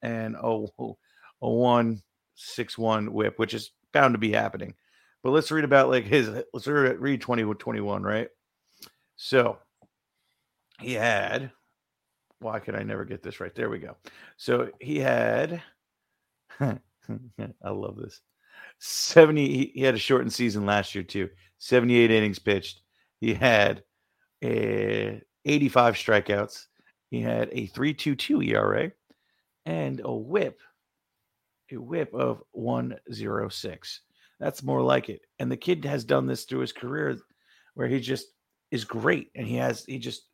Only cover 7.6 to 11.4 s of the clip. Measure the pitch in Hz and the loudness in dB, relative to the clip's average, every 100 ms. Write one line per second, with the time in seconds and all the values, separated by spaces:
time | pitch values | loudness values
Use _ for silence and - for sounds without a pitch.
7.6 | - 113 101 98 98 107 117 _ _ _ | -6 -4 -4 -4 -2 -2 -4 _ _ _
8.6 | _ _ - _ _ - - 135 120 - | _ _ -20 _ _ -16 2 4 4 0
9.6 | _ _ _ _ _ _ _ _ _ _ | _ _ _ _ _ _ _ _ _ _
10.6 | _ - - 120 117 104 95 113 | _ -12 -6 0 2 2 0 -4